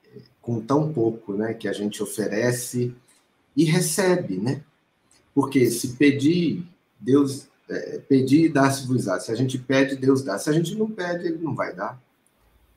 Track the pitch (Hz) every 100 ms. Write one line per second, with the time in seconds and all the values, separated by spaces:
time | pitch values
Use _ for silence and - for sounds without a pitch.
0 | _ - - _ - 117 110 143 156 117
1 | 113 110 - 101 113 110 101 98 104 -
2 | 101 - 98 104 123 123 - 123 123 -
3 | _ _ _ _ _ 277 156 180 165 -
4 | 185 180 - 92 117 143 - _ _ _
5 | _ _ _ 139 135 139 117 - - -
6 | 143 127 143 175 165 87 - _ _ _
7 | 107 143 135 120 - _ - 92 - -
8 | - 135 123 151 160 139 135 131 127 123
9 | 95 90 - 113 131 127 - 135 135 131
10 | 131 131 - - 156 156 170 214 220 -
11 | 175 175 180 160 160 - - 92 110 127
12 | _ _ _ _ _ _ _